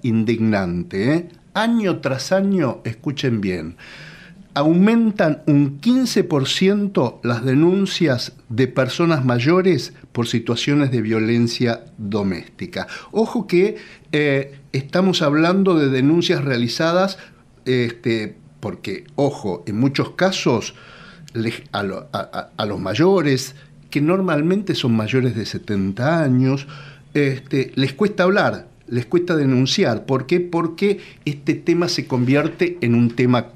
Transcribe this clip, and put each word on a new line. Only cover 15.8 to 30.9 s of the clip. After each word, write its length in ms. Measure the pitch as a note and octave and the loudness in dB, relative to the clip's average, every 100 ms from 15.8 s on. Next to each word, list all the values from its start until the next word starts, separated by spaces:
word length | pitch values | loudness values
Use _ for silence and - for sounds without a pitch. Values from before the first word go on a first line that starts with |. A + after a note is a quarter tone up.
| C#3 | 2
denuncias 560 | C3 C3+ E3+ E3+ D#3 | 2 4 4 2 0
realizadas, 760 | C#3 A#2+ A#2+ - E3 F3 G3 - - - _ _ | 0 0 -2 0 0 2 0 -4 -16 -20 _ _
este, 720 | - B2+ A#2+ - A#2+ A2+ G#2 - - - | -2 0 0 -2 -2 -2 -2 -10 -20 -12
porque, 440 | G#2 F2+ - F#2+ - - | -10 -10 -10 -10 -10 -2
ojo, 480 | C#3+ - G#2 F2 - | -2 -2 -6 -6 -6
en 140 | A2 | 0
muchos 300 | C3+ C#3 C3 | 0 0 -6
casos 640 | - F#3 F#3+ E3 A2+ - - - - - - - | 0 -2 0 0 0 -2 -14 -20 -20 -20 -20 -12
les, 300 | A#2 A2+ - - | -6 -6 -6 -8
a 100 | G2+ | -6
lo, 260 | G2+ F#2 - | -6 -8 -8
a, 60 | G#2 | -8
a, 320 | - - - - | -8 -10 -12 -6
a 100 | G#2+ | -6
los 120 | F#2+ | -4
mayores, 760 | F#2 G#2 F3 G3 D3 C3 - - - - - | -4 2 4 4 2 0 -2 -14 -20 -20 -6
que 100 | D3 | -2
normalmente 760 | D3+ F#3+ F#3 D3 D#3+ G3 G3 D3 | 2 2 2 0 2 0 -2 -2
son 180 | B2+ | 0
mayores 400 | A2+ G#2+ B2+ B2 | 0 2 0 0
de 120 | A2+ G2 | -2 -6
setenta 760 | G#2 - G#2 F#2+ G2 C3+ E3+ | -8 -4 -2 -2 -2 0 0
años, 460 | C#3+ B2+ C3 C#3 - - - - - | 2 2 2 0 -6 -18 -20 -20 -6
este, 600 | D3 C#3+ B2+ - C#3 B2+ | -2 0 -2 -4 -4 -2
les 180 | - C3+ | -2 -2
cuesta 300 | - G#3 G3+ | 0 -2 2
hablar, 460 | F3+ G3+ C#3 G2 - - - | 2 4 2 0 -10 -20 -6
les 200 | A#2+ A#2+ | -6 0
cuesta 280 | F3 F3 | 0 0
denunciar. 720 | D#3+ C#3 B2+ C3+ - E3 G#2+ | 0 2 2 2 2 0 0
¿Por 220 | - C3 B2+ | -2 -2 0
qué? 140 | F3+ | 0
Porque 600 | F3 E3 E3 E3 G3+ | 0 -2 -4 0 -2